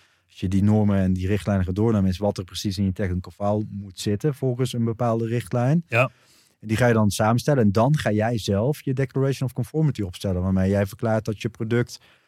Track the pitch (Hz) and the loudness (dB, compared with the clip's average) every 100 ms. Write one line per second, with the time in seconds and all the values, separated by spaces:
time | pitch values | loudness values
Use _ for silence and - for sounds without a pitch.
0 | _ _ _ - 90 98 101 107 104 98 | _ _ _ -8 -2 2 4 4 4 2
1 | 92 92 92 104 - 98 90 92 113 110 | 2 0 0 -2 0 0 0 0 2 2
2 | 95 90 104 101 90 87 107 95 98 92 | 2 0 -2 -4 -8 -8 -6 -2 -2 -2
3 | 98 90 90 - 101 104 107 101 98 92 | -4 -4 -6 -6 -2 -2 -4 -10 -12 -8
4 | - 101 156 135 131 123 127 123 117 113 | -4 -2 -2 -2 -4 -2 -2 -2 -2 -2
5 | 120 113 113 120 - 123 123 165 - 117 | -2 0 -2 -4 -2 -2 2 0 0 0
6 | 131 _ _ _ _ _ 107 110 123 110 | 0 _ _ _ _ _ -4 2 4 4
7 | 104 - 110 120 - 139 104 101 123 151 | 4 2 2 2 2 2 4 4 4 2
8 | - 107 110 120 104 98 120 151 - 127 | 0 0 0 -2 0 0 0 -2 -4 -4
9 | 135 135 135 135 127 - 120 151 156 - | -2 -2 -2 -2 -4 -6 -6 0 0 0
10 | 92 - 101 90 92 95 95 101 101 - | -6 -6 -4 -2 0 2 2 2 0 -2
11 | 113 110 107 101 113 - 110 117 123 - | -2 -2 -2 -6 -6 -6 -2 0 0 -6
12 | _ _ | _ _